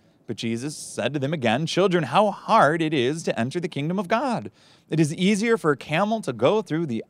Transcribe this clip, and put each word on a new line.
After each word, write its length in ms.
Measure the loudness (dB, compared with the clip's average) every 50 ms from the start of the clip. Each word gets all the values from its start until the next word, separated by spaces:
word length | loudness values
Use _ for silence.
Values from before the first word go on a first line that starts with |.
| _ _ _ _ _
But 120 | -12 -10 -6
Jesus 380 | -4 -4 -4 -4 -6 -8 -10
said 380 | -10 -14 -12 -8 -4 -4 -2 -2
to 60 | -2
them 140 | -4 -4 -4
again, 340 | 0 0 0 2 2 0 -2
"Children, 380 | 0 2 2 2 2 0 0
how 260 | 2 2 2 2 2
hard 500 | 0 -6 -2 2 4 6 6 6 4 2
it 140 | 0 0 0
is 260 | 2 0 0 0 -2 -4
to 160 | -4 -2 -2
enter 200 | -2 -2 -4 -6
the 80 | -6 -6
kingdom 320 | -6 -4 -4 -4 -4 -4
of 80 | -2 -2
God. 420 | 0 0 0 -2 -2 -4 -6 -10 _ _ _ _ _ _ _ -4
It 100 | 0 2
is 140 | 2 2 2
easier 420 | 2 2 2 4 4 2 2 2
for 160 | 2 2 0
a 60 | 0 0
camel 420 | -2 -4 0 0 0 0 0 -4
to 120 | -4 -6 -4
go 300 | 2 2 4 4 2 -2
through 240 | -2 -4 -4 -2 -2
the 180 | -4 -6 -6 _